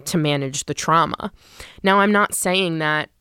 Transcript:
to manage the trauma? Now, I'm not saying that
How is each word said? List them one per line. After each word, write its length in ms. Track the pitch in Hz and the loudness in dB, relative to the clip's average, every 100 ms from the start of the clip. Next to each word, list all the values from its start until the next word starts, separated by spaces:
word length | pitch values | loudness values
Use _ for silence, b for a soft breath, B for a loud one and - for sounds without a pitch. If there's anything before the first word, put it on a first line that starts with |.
to 140 | - 143 | -4 -2
manage 460 | 151 143 135 139 | 0 -2 -4 -8
the 100 | - | -8
trauma? 580 | 143 - 160 156 - 202 - B B B B | -6 0 2 2 -2 -10 -12 B B B B
Now, 180 | 196 196 | 2 4
I'm 120 | 202 | 4
not 220 | 208 208 | 4 2
saying 460 | - 190 190 185 160 | -2 -2 0 0 -2
that 280 | 156 151 - _ | -2 -2 -4 _